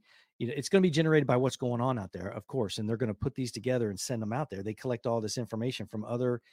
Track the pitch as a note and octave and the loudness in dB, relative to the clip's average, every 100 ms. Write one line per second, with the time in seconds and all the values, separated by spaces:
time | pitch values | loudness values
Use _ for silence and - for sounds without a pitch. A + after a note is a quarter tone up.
0 | _ - _ - B2 C3+ - G3 F#3 D3 | _ -20 _ -8 -6 -4 2 4 6 4
1 | D#3+ D#3 C3+ B2 C3 - B2+ A#2+ B2+ B2 | 6 6 6 4 4 0 -2 0 2 0
2 | F#2+ F#2 F#2 - - C3 G2+ - G#2+ A2+ | -4 -8 -8 -8 -6 -2 -2 -2 -2 -2
3 | A2+ G2+ C#3 B2+ B2 - A#2 B2+ A2 F#2 | -2 -2 -4 -2 -4 -4 -2 0 0 -2
4 | - A#2+ G#2+ A#2+ D3+ F#2+ G2 A2 C3 A#2+ | -4 -4 -2 -2 -4 -6 -6 -6 -4 -2
5 | B2 A#2 G#2+ B2+ A#2 A2 A#2+ - G#2 A2 | 0 0 0 -4 -4 -2 -2 -4 -8 -8
6 | G#2+ A#2+ B2 A#2+ - | -4 -2 0 -2 -6